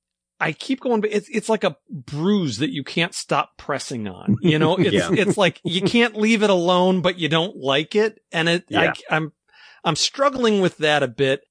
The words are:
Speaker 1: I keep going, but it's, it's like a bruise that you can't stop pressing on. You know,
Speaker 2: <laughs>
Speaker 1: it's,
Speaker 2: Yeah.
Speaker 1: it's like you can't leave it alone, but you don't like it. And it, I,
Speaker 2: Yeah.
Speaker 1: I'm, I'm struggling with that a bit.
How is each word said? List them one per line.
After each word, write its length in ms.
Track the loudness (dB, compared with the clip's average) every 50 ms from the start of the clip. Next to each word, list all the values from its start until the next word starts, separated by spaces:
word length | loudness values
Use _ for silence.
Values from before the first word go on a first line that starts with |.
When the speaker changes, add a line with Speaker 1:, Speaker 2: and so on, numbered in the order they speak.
| _ _ _ _ _ _ _ -4
Speaker 1:
I 120 | -4 -4
keep 300 | -4 -6 -6 -6 -6 -4
going, 200 | -2 -2 -2 0
but 80 | 0 -2
it's, 160 | -2 -4 -4 -4
it's 200 | -6 -6 -2 -2
like 140 | -2 0 -2
a 140 | -4 -4 _ _ -16
bruise 720 | -16 -16 -12 -10 -6 -2 0 2 2 2 0 -2 -2 -2
that 100 | -4 -4
you 140 | -4 -6 -8
can't 320 | -6 -4 -2 -2 -2 -4
stop 420 | -8 -6 -4 -2 -2 -2 -4 _
pressing 500 | -14 -8 -8 -8 -6 -6 -8 -8 -8 -8
on. 280 | -8 -10 -6 -2 -2 0 2 2
You 160 | 2 2 4
know, 160 | 2 2 2
Speaker 2:
<laughs> 40 | 2
Speaker 1:
it's, 140 | 2 2 2
Speaker 2:
Yeah. 160 | 0 0 0 0
Speaker 1:
it's 220 | 0 0 0 2
like 240 | 2 2 0 0 -2 -6
you 180 | -4 -4 -2
can't 340 | 0 2 2 2 2 2 0
leave 280 | 0 0 2 2 2 4
it 80 | 2
alone, 500 | 2 2 4 2 4 4 4 4 2 2
but 160 | 2 0 -2
you 100 | -2 -2
don't 300 | 0 0 0 0 -2 -6
like 380 | -6 -2 0 0 0 0 0 0
it. 240 | 0 0 0 -2 _ _ _
And 160 | -4 -2 0 0
it, 160 | 0 -2 -2 -2
I, 120 | -2 0 0
Speaker 2:
Yeah. 80 | 0 -2 -4 -6 -4
Speaker 1:
I'm, 220 | -2 -2 -2 -4 -10 _ _ _ _ _ -20 -20 -14 _ -4
I'm 120 | -2 -2
struggling 680 | 0 -2 -4 -2 0 0 0 0 2 2 2 4 4
with 160 | 2 0 0
that 240 | 0 0 2 2 2
a 60 | 2
bit. 340 | 0 0 0 0 0 0 -2 _ _